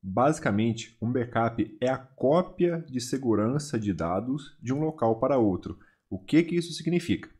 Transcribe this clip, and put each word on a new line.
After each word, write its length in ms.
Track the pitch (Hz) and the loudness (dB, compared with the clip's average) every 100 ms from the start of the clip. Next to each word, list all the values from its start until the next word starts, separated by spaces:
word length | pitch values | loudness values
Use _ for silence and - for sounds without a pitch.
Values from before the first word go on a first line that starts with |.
Basicamente, 920 | 95 92 131 156 139 101 117 113 - _ | -4 2 2 2 0 2 2 0 -6 _
um 100 | 110 | -2
backup 640 | 123 120 117 113 117 - - | -2 -2 0 0 0 -4 -2
é 120 | 123 | -2
a 80 | 135 | -2
cópia 840 | - - 131 160 185 - 175 165 151 | -6 -2 2 2 2 0 0 0 -4
de 100 | 127 | -8
segurança 800 | 117 135 127 107 110 143 147 117 | -4 -4 0 2 2 0 -2 -4
de 140 | 104 | -2
dados 640 | 85 82 90 120 143 - - | -2 -2 -2 -2 -6 -8 -14
de 140 | 113 | -6
um 80 | 135 | -2
local 400 | 156 156 117 113 | -2 0 0 2
para 160 | 131 139 | 2 4
outro. 420 | 107 90 - 85 - _ _ | 4 2 -4 -12 -16 _ _
O 100 | 95 | -12
que 240 | - 151 | 2 2
que 140 | 165 175 | 4 0
isso 160 | 170 | -4
significa? 560 | 160 - 175 - 90 - _ | -6 -2 -2 0 -4 -4 _